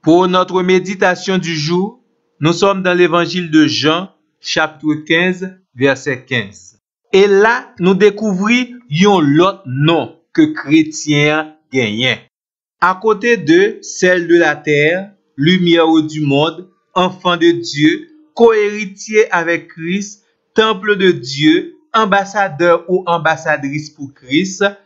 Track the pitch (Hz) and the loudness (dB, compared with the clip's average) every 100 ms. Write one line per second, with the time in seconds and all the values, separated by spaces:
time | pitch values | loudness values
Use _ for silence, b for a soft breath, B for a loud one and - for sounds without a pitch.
0 | - 170 185 185 180 180 180 185 185 196 | 4 2 4 0 0 -2 2 0 0 -2
1 | 196 180 196 190 160 160 151 175 202 - | 0 0 -2 -4 -2 -6 -2 -2 -2 -8
2 | _ _ _ _ 147 170 202 196 185 180 | _ _ _ _ -2 2 0 0 0 2
3 | 175 170 165 180 170 156 151 - 143 165 | 2 2 -2 -4 0 2 2 0 -2 -2
4 | 190 _ _ _ - - 156 - 151 151 | -6 _ _ _ -6 -4 -4 -4 -4 -4
5 | - 165 180 180 190 - _ 120 139 127 | -2 0 0 -4 -10 -16 _ -2 0 0
6 | 151 127 - 123 101 101 - _ _ _ | -4 -8 -6 -6 -6 -16 -20 _ _ _
7 | _ 190 202 196 220 247 269 - 180 190 | _ 2 4 4 2 0 -6 -2 0 4
8 | 208 202 220 180 208 240 240 - _ 151 | 2 2 -4 -2 -2 -2 -4 -12 _ 2
9 | 202 190 147 147 185 190 131 131 151 165 | 4 4 2 4 2 -2 -10 -2 0 0
10 | 127 - _ - 156 - - 156 156 156 | -2 -10 _ 0 0 0 0 2 2 -4
11 | 151 147 147 151 156 _ _ 131 113 107 | -2 0 2 0 -6 _ _ -2 -2 -2
12 | 131 110 _ _ _ _ _ _ 180 185 | -4 -4 _ _ _ _ _ _ -2 0
13 | 220 214 240 233 147 170 208 - - - | -2 -2 0 0 4 4 4 -2 -14 -2
14 | 185 180 170 170 160 147 151 147 151 180 | 0 2 2 2 2 -2 -2 0 2 0
15 | 196 _ _ - 147 185 175 170 165 160 | -6 _ _ -4 0 2 2 2 4 2
16 | 151 151 147 139 160 160 185 _ _ 185 | 0 -4 -2 0 0 -4 -20 _ _ -2
17 | 180 185 180 170 170 170 - 143 151 - | -2 -2 -4 2 2 0 -6 0 0 0
18 | - _ _ - 233 220 208 208 202 196 | -10 _ _ 2 4 4 0 -4 -12 -14
19 | - 214 226 180 165 170 165 - 165 190 | -2 0 2 0 -2 -4 -6 -12 -6 -6
20 | 196 - _ _ _ - 220 214 208 202 | -6 -14 _ _ _ 0 0 0 -2 0
21 | 190 151 127 135 151 170 - - _ 226 | 2 0 -4 0 2 2 -2 -16 _ -2
22 | 214 196 190 214 196 143 175 170 - 185 | 0 0 -2 -4 -4 0 2 2 0 -4
23 | 180 170 156 156 160 151 139 147 151 _ | 0 -2 0 -2 -2 -4 -4 -8 -10 _
24 | 139 _ 120 143 190 - 202 202 | -18 _ -4 -2 -2 -2 -4 -4